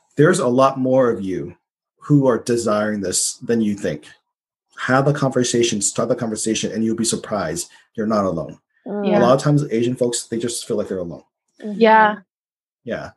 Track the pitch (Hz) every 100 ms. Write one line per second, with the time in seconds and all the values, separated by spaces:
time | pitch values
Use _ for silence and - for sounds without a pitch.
0 | _ - 156 180 127 123 135 135 127 131
1 | 123 101 95 87 85 - _ _ _ _
2 | - 147 131 110 - 117 117 104 107 107
3 | 92 92 - - 120 117 107 101 92 76
4 | - - _ _ _ _ _ - - 127
5 | 143 143 135 127 123 117 117 104 - -
6 | 117 123 113 107 113 107 - 107 113 110
7 | 110 110 - 104 82 85 - _ _ -
8 | 107 110 98 82 71 - _ _ - -
9 | - - 123 135 151 147 147 113 120 127
10 | 120 - - 113 120 - - 107 101 95
11 | 87 73 - _ _ _ 220 202 220 220
12 | 214 208 _ _ _ _ _ _ 120 90
13 | 71